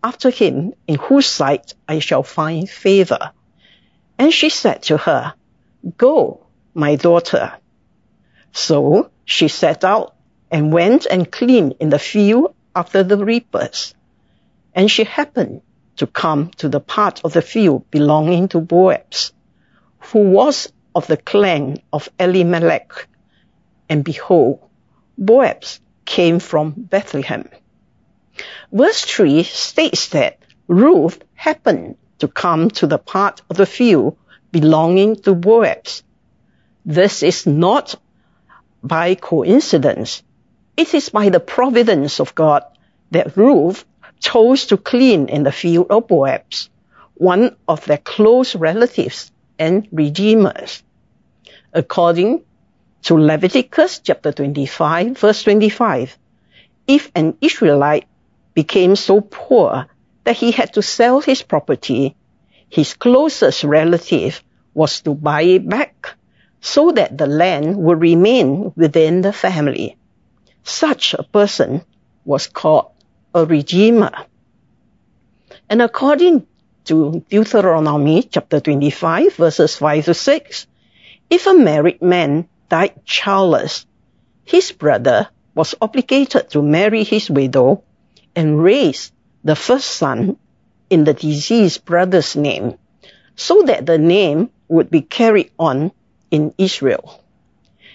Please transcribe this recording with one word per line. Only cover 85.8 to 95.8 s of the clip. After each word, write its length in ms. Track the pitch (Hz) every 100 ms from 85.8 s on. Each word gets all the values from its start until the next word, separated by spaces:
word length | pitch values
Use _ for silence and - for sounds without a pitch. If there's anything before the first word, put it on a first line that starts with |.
obligated 680 | 214 262 - 269 269 - -
to 120 | 147
marry 400 | 147 156 208 220
his 260 | 214 214 -
widow 540 | 143 135 135 127 196 _ _ _ _ _ -
and 260 | 156 151
raise 480 | 170 262 208 - - _ _ _
the 140 | 151 151
first 340 | - 254 -
son 460 | - 147 117 190 277 _ _ _ _ -
in 140 | 170
the 100 | 151
deceased 720 | 139 156 147 - 233 190 -
brother's 500 | - 170 185 185 -
name, 400 | 151 147 90 110 - _ _ _ _ _ -
so 260 | - 370
that 240 | 330 214 147
the 100 | 165
name 540 | 160 185 180 147 240 _ -
would 240 | 160 -
be 100 | 160
carried 480 | - - 226 208 - -
on 360 | 160 135